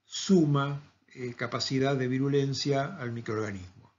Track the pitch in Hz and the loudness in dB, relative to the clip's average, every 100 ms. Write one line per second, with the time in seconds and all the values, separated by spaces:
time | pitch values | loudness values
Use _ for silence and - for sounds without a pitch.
0 | _ - - 190 147 143 139 143 - _ | _ -8 4 6 6 4 0 -4 -10 _
1 | _ 135 127 120 120 123 - 135 135 139 | _ -10 -10 -6 -6 -4 -2 2 2 2
2 | 127 131 139 143 139 131 143 139 143 185 | 0 0 2 2 2 -2 0 0 -2 -6
3 | 120 117 117 110 107 98 90 - - | -8 -6 -4 -4 -4 -6 -12 -20 -20